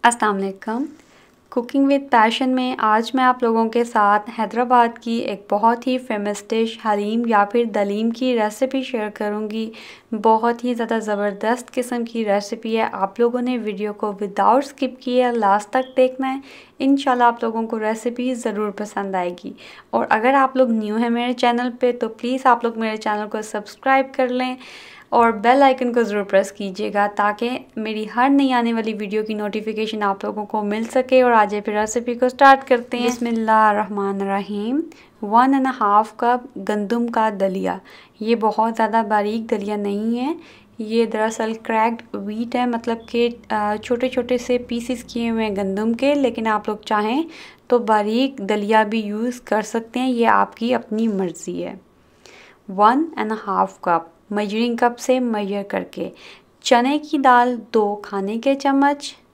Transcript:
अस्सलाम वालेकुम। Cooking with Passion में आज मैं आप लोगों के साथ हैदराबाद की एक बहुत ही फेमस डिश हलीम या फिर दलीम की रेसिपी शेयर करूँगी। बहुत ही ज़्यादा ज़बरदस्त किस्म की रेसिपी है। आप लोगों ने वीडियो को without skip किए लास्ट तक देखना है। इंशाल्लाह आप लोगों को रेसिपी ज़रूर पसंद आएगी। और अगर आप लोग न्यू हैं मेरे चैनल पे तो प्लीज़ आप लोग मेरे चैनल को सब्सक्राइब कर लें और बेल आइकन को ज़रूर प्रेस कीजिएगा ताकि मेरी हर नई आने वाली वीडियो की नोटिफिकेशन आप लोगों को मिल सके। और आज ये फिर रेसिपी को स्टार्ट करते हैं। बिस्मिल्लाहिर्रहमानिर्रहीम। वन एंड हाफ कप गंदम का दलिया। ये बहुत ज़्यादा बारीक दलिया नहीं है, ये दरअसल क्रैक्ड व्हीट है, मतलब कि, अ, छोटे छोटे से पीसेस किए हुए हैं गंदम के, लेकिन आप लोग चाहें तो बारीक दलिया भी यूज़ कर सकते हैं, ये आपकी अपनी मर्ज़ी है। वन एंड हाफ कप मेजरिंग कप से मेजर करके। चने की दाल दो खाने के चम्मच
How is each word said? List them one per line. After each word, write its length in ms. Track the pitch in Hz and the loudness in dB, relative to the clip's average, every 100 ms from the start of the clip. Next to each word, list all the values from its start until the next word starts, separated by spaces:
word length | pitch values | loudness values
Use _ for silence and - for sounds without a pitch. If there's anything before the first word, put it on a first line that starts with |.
अस्सलाम 300 | 240 240 214 | 2 2 -2
वालेकुम। 500 | 196 196 190 - 226 302 - _ _ _ _ _ | 0 -4 -6 -8 -6 -6 -10 _ _ _ _ _
Cooking 340 | - 240 277 277 | -6 -2 2 4
with 180 | 277 277 | 2 2
Passion 380 | 240 220 226 254 | 4 4 2 0
में 280 | 254 254 254 | 0 -2 -2
आज 340 | 220 214 226 | 2 2 0
मैं 100 | 269 | 0
आप 180 | 254 247 | 2 2
लोगों 240 | 233 226 226 | 0 0 0
के 140 | 233 | 0
साथ 440 | 240 226 202 208 208 | 0 2 4 2 0
हैदराबाद 680 | 226 208 220 247 247 233 233 | -6 -4 -2 2 4 4 0
की 200 | 233 233 | -6 -4
एक 260 | - 196 - | -4 -8 -2
बहुत 360 | 208 226 240 247 | 2 2 2 -2
ही 100 | 254 | -4
फेमस 460 | 254 214 202 208 - | -2 -4 -4 -6 -4
डिश 280 | 226 226 226 | -2 -2 -2
हलीम 420 | 226 208 208 226 233 | -2 -2 0 -2 2
या 180 | 214 | 2
फिर 220 | 202 240 233 | 2 2 0
दलीम 440 | 208 202 208 226 | 0 0 0 -2
की 220 | 233 254 | 0 0
रेसिपी 480 | 240 214 208 262 269 | 0 0 -2 -2 -2
शेयर 260 | 254 226 208 | -4 -6 -6
करूँगी। 600 | 208 208 208 214 220 220 226 - - _ | -4 -6 -4 -6 -6 -8 -10 -20 -20 _
बहुत 500 | 220 226 220 233 240 | -2 2 2 2 -2
ही 100 | 247 | -4
ज़्यादा 240 | 233 233 226 | -4 -2 -2
ज़बरदस्त 720 | 208 208 208 196 214 247 240 | -2 -2 -2 -2 -2 -2 -2
किस्म 340 | - 247 240 | -6 -4 -4
की 180 | 233 226 | -4 -4
रेसिपी 500 | 214 202 208 226 226 | 0 0 -2 -8 -4
है। 140 | 220 220 | -2 -2
आप 300 | 196 190 - | -2 -4 0
लोगों 200 | 240 247 | 0 0
ने 160 | 247 247 | -2 -4
वीडियो 340 | 214 190 208 | -4 -6 -6
को 180 | 208 214 | -4 -6
without 560 | 196 202 196 202 247 277 | -4 -6 2 4 4 2
skip 280 | - 254 247 | -4 -6 -6
किए 280 | - 247 247 | -2 2 2
लास्ट 380 | 233 202 202 208 | 2 2 2 2
तक 220 | 262 254 262 | -2 -2 2
देखना 300 | 254 254 269 | 2 2 -6
है। 160 | 269 - - - _ | -6 -10 -20 -20 _
इंशाल्लाह 480 | 269 277 277 247 240 | 0 2 2 4 4
आप 160 | 233 | 2
लोगों 200 | 226 226 226 | -4 -4 -4
को 120 | 226 | -4
रेसिपी 560 | 214 226 240 240 247 | -4 -2 -4 -4 -4
ज़रूर 360 | 247 233 202 214 | -4 -4 -4 -6
पसंद 460 | 202 208 - 196 190 | -6 -8 -6 -4 -4
आएगी। 380 | 180 180 - - - - - | -4 -6 -14 -16 -20 -20 -4
और 140 | 226 - | -4 2
अगर 220 | 220 233 | 2 4
आप 220 | 277 262 262 | 4 2 2
लोग 140 | 254 | 2
न्यू 260 | 226 214 214 | 2 0 -2
हैं 140 | 240 | 0
मेरे 220 | 233 240 | 0 -2
चैनल 360 | 247 240 240 247 | 0 2 2 -2
पे 220 | 247 247 | 0 0
तो 160 | 240 220 | 0 -6
प्लीज़ 400 | 220 240 262 262 | -6 -4 0 2
आप 160 | 240 | 2
लोग 120 | 233 226 | 0 -2
मेरे 200 | 220 214 | -4 -4
चैनल 300 | 220 208 214 | -4 -4 -4
को 160 | 214 | -8
सब्सक्राइब 720 | 214 214 202 - 269 269 269 - | -8 -10 -10 -6 2 2 2 -2
कर 140 | 254 | -2
लें 260 | 247 254 254 - - - - - | 0 -4 -8 -14 -20 -20 -20 -2
और 180 | 233 233 | 4 4
बेल 280 | 208 220 262 | 4 4 6
आइकन 300 | 277 262 247 | 6 4 0
को 100 | 233 | 0
ज़रूर 220 | 220 208 | 0 -2
प्रेस 260 | 196 196 202 | 2 2 2
कीजिएगा 560 | - 196 190 208 202 202 | -6 -10 -6 -4 0 -2
ताकि 380 | 208 208 208 240 254 - - | 0 -2 0 -6 -6 -10 -10
मेरी 260 | 214 214 208 | -6 -6 -6
हर 220 | 226 262 | 0 4
नई 200 | 277 269 | 4 4
आने 200 | 247 233 | 2 0
वाली 200 | 233 220 | 0 -2
वीडियो 300 | 208 208 214 | -4 -4 -4
की 120 | 214 | -4
नोटिफिकेशन 680 | 214 208 214 208 214 220 214 | -4 -4 -4 -6 -6 -4 -2
आप 220 | 208 196 | -2 -2
लोगों 200 | 214 208 | -4 -6
को 180 | 208 220 | -6 -4
मिल 220 | 208 214 226 | -2 -4 -2
सके। 360 | 262 254 254 | -2 4 4
और 100 | 247 | 6
आज 220 | 226 208 | 4 4
ये 60 | 208 | 0
फिर 180 | 208 208 | -4 -2
रेसिपी 360 | 214 240 233 | -2 -2 -4
को 140 | 240 254 | -2 -2
स्टार्ट 340 | 254 277 269 | 6 8 8
करते 320 | 269 240 240 240 | 4 0 0 -2
हैं। 100 | 240 | -2
बिस्मिल्लाहिर्रहमानिर्रहीम। 1800 | 247 240 226 220 220 214 208 202 208 196 196 196 196 202 208 214 277 330 - - _ | -2 -2 -2 2 4 4 2 -2 -2 -2 -2 -2 -2 -4 -6 -2 -4 -4 -12 -20 _
वन 320 | 208 226 262 | 0 4 4
एंड 120 | 269 269 | 2 0
हाफ 460 | 262 208 208 220 - | 0 4 4 2 0
कप 240 | 240 247 247 - | 0 0 -2 -12
गंदम 500 | 190 208 202 233 240 | -4 -4 -2 -2 0
का 200 | 233 220 | 0 0
दलिया। 500 | 202 196 190 185 180 - - - _ | 0 -2 -2 -4 -6 -10 -20 -20 _
ये 120 | 214 226 | -2 0
बहुत 380 | 220 208 226 | 0 0 -2
ज़्यादा 280 | 226 220 226 | 0 0 2
बारीक 420 | 208 214 208 226 220 | 2 0 0 -4 -4
दलिया 300 | 220 196 214 | -4 -2 -4
नहीं 400 | 202 202 220 233 | -2 -2 -2 -2
है, 180 | 262 339 - - _ _ | -4 -6 -10 -20 _ _
ये 260 | 220 226 226 | -4 0 0
दरअसल 480 | 220 220 220 220 226 | 0 -2 -2 -6 -6
क्रैक्ड 380 | - 226 220 233 - 208 | -2 0 0 -2 -10 -10
व्हीट 400 | 202 214 233 247 | -8 -8 -4 -2
है, 120 | 247 | -2
मतलब 360 | 233 233 226 226 | -2 -4 -6 -4
कि, 160 | 233 240 240 - | -2 -2 -2 -6
अ, 260 | 214 208 214 | -2 -2 -4
छोटे 320 | - 240 254 | -2 -2 -2
छोटे 300 | 254 240 247 | -2 -2 -4
से 200 | 247 247 | 0 -4
पीसेस 440 | 247 233 233 247 | -2 -8 -4 -8
किए 260 | - 233 233 | -6 -6 -2
हुए 140 | 226 | -2
हैं 140 | 220 196 | -2 -2
गंदम 380 | 196 190 220 | -2 -2 -2
के, 200 | 226 269 | 0 2
लेकिन 320 | 294 262 233 220 | 2 0 0 -2
आप 220 | 214 214 | -2 -2
लोग 160 | 214 | -8
चाहें 400 | - 214 214 262 330 - - - _ | -2 0 0 -2 -4 -8 -20 -20 _
तो 80 | 247 | 0
बारीक 600 | 208 214 208 226 269 269 | 4 2 2 0 0 -2
दलिया 420 | 196 208 202 220 | -2 -2 4 4
भी 180 | 208 226 | 4 0
यूज़ 400 | 208 214 233 240 - | -4 -4 -4 -6 -2
कर 160 | 214 | -2
सकते 360 | 214 226 226 247 | 0 -6 -6 -4
हैं, 80 | 262 | -2
ये 160 | 240 | 2
आपकी 480 | 226 202 196 - 226 | 4 4 2 -2 -2
अपनी 360 | 240 233 214 226 | -2 -2 -2 0
मर्ज़ी 520 | 196 185 170 - 175 | 0 -4 -6 -10 -8
है। 180 | 175 185 _ _ _ _ - - - _ - | -10 -12 _ _ _ _ -20 -20 -20 _ -12
वन 360 | 190 208 262 330 - | 4 4 4 0 -4
एंड 140 | 214 214 | -4 -4
हाफ 400 | - 185 190 - | -2 0 0 -2
कप 280 | - 165 - _ _ | 0 0 -2 _ _
मेजरिंग 440 | 208 208 214 240 233 | -4 -2 -2 -2 2
कप 180 | 247 240 | 0 0
से 220 | - 254 | 0 0
मेजर 420 | 247 220 202 202 | 0 -4 -4 -6
करके। 480 | 196 196 180 - - - - - _ _ | -4 -6 -6 -10 -10 -12 -20 -20 _ _
चने 340 | - 240 247 294 | 2 4 4 -2
की 200 | 302 302 | -2 2
दाल 360 | 262 247 247 240 - | 6 6 4 -2 -2
दो 220 | 220 208 208 | 0 0 -4
खाने 320 | 208 196 196 226 | -8 -6 -4 -2
के 160 | 247 | 0
चम्मच 600 | 277 277 277 277 285 - - _ | 0 2 4 2 0 -8 -16 _